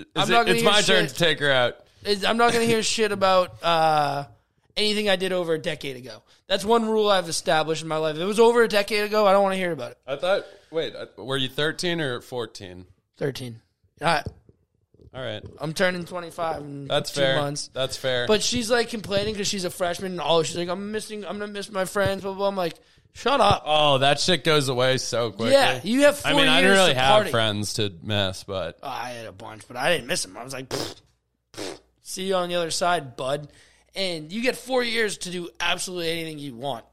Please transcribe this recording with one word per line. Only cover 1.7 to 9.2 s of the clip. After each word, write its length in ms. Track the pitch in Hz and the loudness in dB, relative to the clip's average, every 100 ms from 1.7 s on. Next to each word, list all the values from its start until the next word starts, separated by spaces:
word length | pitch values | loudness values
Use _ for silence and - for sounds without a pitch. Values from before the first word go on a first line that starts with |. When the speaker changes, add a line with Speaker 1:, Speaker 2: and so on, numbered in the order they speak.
| - _ _ | 0 _ _
Speaker 2:
It's, 220 | 202 202 | -4 -2
I'm 120 | 190 226 | 0 4
not 160 | 233 | 4
gonna 120 | 233 | 4
hear 180 | 233 220 | 2 2
shit 300 | 214 - 208 | 0 0 0
about, 500 | 202 190 185 175 - | 2 4 4 2 -2
uh, 640 | 165 165 160 151 143 143 127 - _ _ _ - | 0 2 4 2 0 -2 -8 -16 _ _ _ -2
anything 320 | 214 208 208 | 0 0 0
I 80 | 190 | 0
did 160 | 190 | 0
over 220 | 180 170 | -2 -2
a 40 | 156 | -2
decade 380 | 165 151 143 127 | -4 -8 -10 -12
ago. 260 | 123 107 _ _ - | -14 -20 _ _ -4
That's 160 | 196 | -2
one 200 | 202 233 220 | 2 2 4
rule 200 | 220 208 | 2 4
I've 200 | 190 170 | 2 0
established 540 | - - 156 156 156 | -4 0 2 2 -4
in 60 | 160 | -4
my 80 | 156 | -2
life. 180 | 156 151 | -2 -2
If 60 | |
it 40 | 185 | -2
was 140 | 208 | 4
over 220 | 233 240 | 4 6
a 60 | 220 | 4
decade 360 | 202 202 208 | 2 0 -2
ago, 220 | 208 214 | 0 4